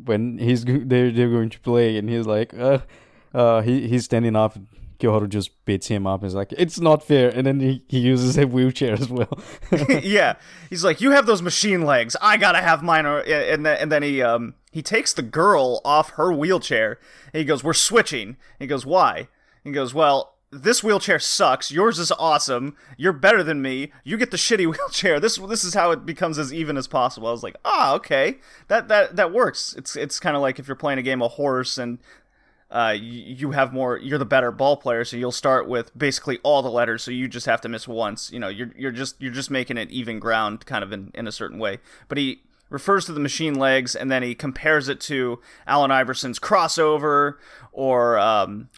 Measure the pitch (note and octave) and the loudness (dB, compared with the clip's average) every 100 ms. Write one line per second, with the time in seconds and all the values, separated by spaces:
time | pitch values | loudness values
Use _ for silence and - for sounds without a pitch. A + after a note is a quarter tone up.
0 | - G#2+ A#2+ A#2 A#2+ B2 A#2+ C#3 B2+ B2+ | -2 0 0 -2 0 2 2 0 2 4
1 | B2 A#2 A#2+ A#2 A2+ - B2 A#2+ A#2 G#2+ | 4 4 2 2 0 -4 0 4 4 2
2 | G#2+ A#2 A2 G#2+ A#2 F#2+ B2+ C3+ - - | -2 -2 0 -2 -2 -2 2 2 0 -20
3 | _ _ _ B2+ A#2+ A2+ A2 C3 A#2 B2 | _ _ _ 2 4 4 4 0 2 -2
4 | - A#2 A#2 A2 A2 G2+ G2 - - - | 0 0 2 2 2 -2 -20 -20 -20 -2
5 | A#2 G#2+ G#2 G#2 F#2+ _ - F#2+ - G#2+ | 2 2 0 -4 -6 _ -4 -4 -2 -2
6 | F#2+ F#2+ G2+ F#2+ G2 C3+ F3 - E3 D#3 | -2 -2 -4 -6 -6 -2 -2 0 4 4
7 | - C#3+ B2 A#2 C3+ C#3 C3+ C3 - B2+ | 4 4 4 2 0 2 0 -2 -2 0
8 | B2 B2+ B2+ C#3 C#3 B2+ B2+ - B2+ G#2+ | 4 4 4 2 2 4 2 2 0 0
9 | B2+ B2 A#2 - - - - D#3+ D3 A#3 | -2 -2 -4 -4 -14 -16 -2 0 2 0
10 | F#3+ G#3 C#3 - - - - E3+ F3+ D#3 | 2 2 2 0 -10 -20 -12 -2 0 2
11 | B3 C#4+ A3+ G3+ F3 - G#3 F#3 D3+ C3 | 4 4 4 2 2 0 0 2 4 2
12 | A#2 - G#3 G#3 G3 E3+ F3+ D#3+ E3+ D#3+ | 2 0 2 4 4 4 4 2 4 2
13 | D3 D3 - D3+ - D3+ D3+ D3 D3+ D3 | 2 -2 0 0 2 0 2 0 2 0
14 | C#3+ C3+ A#2+ A#2 A#2+ - _ D#3+ - A3 | 0 0 2 0 -2 -12 _ -12 -2 -2
15 | - - A#2 D3 G3 E3+ B2+ A#2 C3+ D3+ | -2 -4 -4 2 4 4 2 0 2 2
16 | - - F3 D3+ E3 F3+ - A#2+ A2 A2+ | 2 0 0 0 0 0 0 0 0 -4
17 | _ - - D#3 D3 C#3 D3+ D#3 - A3 | _ -20 -10 -6 -2 0 0 0 2 2
18 | - C3+ G2+ C3 - - C3+ C#3 C3 F3+ | 0 -4 -8 -14 -20 -14 -6 -6 0 4
19 | C#3 D#2+ - _ _ _ C#3+ C#3 B2+ C#3+ | 4 2 -10 _ _ _ -10 -6 -4 2
20 | D3+ C#3 - _ _ C#3 E3+ B3 G#3+ G3+ | 4 4 0 _ _ -4 0 2 2 0
21 | - D#3+ - - E3 C3 - D3 A3 E3+ | 2 0 0 2 2 2 -2 0 0 0
22 | E3+ F3+ D#3+ D3 - B2 C#3 - - C3 | -2 0 2 2 0 -4 -6 -12 -20 -4
23 | E3+ D3 F#3+ A3 D#3+ D3+ C3+ C3 C#3+ _ | -2 2 4 4 2 -2 -4 -6 -8 _
24 | C3+ G#3+ B3 E3+ - A3 E3 D#3+ C#5+ - | -8 -4 -2 -2 0 2 0 -2 -6 -2
25 | G3 D3 A3 - F#3+ A3 F3+ F#3+ F3 D#3 | 0 2 0 -2 -6 -6 -2 0 0 0
26 | B2 D#3+ F3 D3+ C#3 D#3+ D3+ C#3+ - C#3 | -4 -4 -4 -4 -6 -6 -6 -6 -4 -2
27 | B2 - A2+ A#2 A2+ - - F#4 C#3+ D#3 | -2 -2 -6 -6 -8 -8 -2 2 2 0
28 | - C#3 D#3 C4+ - - - A3+ A3 G#3 | 0 0 0 -2 -18 -20 -2 -2 2 2
29 | F#3+ F3+ F3 G#3 G3+ - - - - - | 2 2 0 2 0 0 -10 -10 -12 -8
30 | C#3+ - F3 D3 C3+ C3 C3+ C3 D3 C3+ | -8 -4 -2 0 -2 -4 -10 -6 -4 -4
31 | B2+ C3 A#2 - C#3+ B2+ B2 - A#2+ A#2+ | -2 -2 -2 -2 -2 0 -2 -6 -8 -10
32 | _ - _ _ _ _ _ A#2 A2+ G#2+ | _ -20 _ _ _ _ _ -2 0 -2
33 | A#2 A#2+ - B2+ C#3+ C#3 C3+ C3 B2+ A#2+ | -6 -16 -16 -8 -4 0 0 0 -4 -4
34 | C3+ D3 A#2 C3+ B2 G#2+ C#3 C#3+ B2+ A#2 | -4 -6 0 2 2 0 0 0 -2 -4
35 | A#2+ A#2+ B2 - C#3 C3 F#2+ A#2+ - A#2+ | -4 -6 -6 -2 2 2 0 -4 -6 -4
36 | C#3+ - - B2+ C#3+ C#3+ B2+ A#2+ A#2 A2+ | -4 -4 -6 -4 2 2 2 0 0 -2
37 | - B2+ B2+ A#2+ B2 A2+ A#2 A#2 - A2+ | -6 -6 -6 -6 -2 -2 -2 -10 -8 -4
38 | G#2+ G#2+ - A#2+ G2+ G2+ A#2+ - C3+ A#2+ | -4 -6 -12 -10 -10 -8 -12 -8 -10 -8
39 | C3+ - C3 B2 B2+ C3+ B2 A#2+ G#2 B2+ | -10 -10 -12 -10 -6 -6 -6 -8 -8 -8
40 | A#2 A2 A2 A2+ G#2+ G#2 - A#2+ G2 G2+ | -8 -8 -2 0 -2 -6 -8 -8 -8 -10
41 | G2 - A2+ - G2+ G2 G#2+ G2+ _ - | -14 -12 -12 -10 -12 -6 -8 -8 _ -20
42 | - C#3+ C3+ - _ _ _ C#3 - G3 | -10 -4 -4 -6 _ _ _ -10 0 0
43 | - D3+ C#3 - D#3+ C#3 C3+ C3 B2 - | 0 -6 -6 -4 -4 0 2 2 0 -6
44 | C3 C3 B2 A#2 C#3+ C3 D#3 D3+ C3+ C#3 | -2 -2 -4 -8 -10 -4 0 0 0 -8
45 | - C#3 B2 A#2 _ - - C#3+ C#3 C3+ | -6 -4 -4 -6 _ -18 -2 2 4 2
46 | B2+ B2+ B2+ A2+ - G3+ D#3+ E3 D#3 D3+ | 0 -4 -6 -8 0 2 2 2 2 2
47 | D3+ C#3+ C#3+ C#3+ - - - - C3+ B2 | 2 2 2 -2 -20 -20 -20 -6 0 2
48 | A#2+ A2 G#2+ G#2+ F#2+ G#2 B2 | 4 4 4 2 0 -6 -16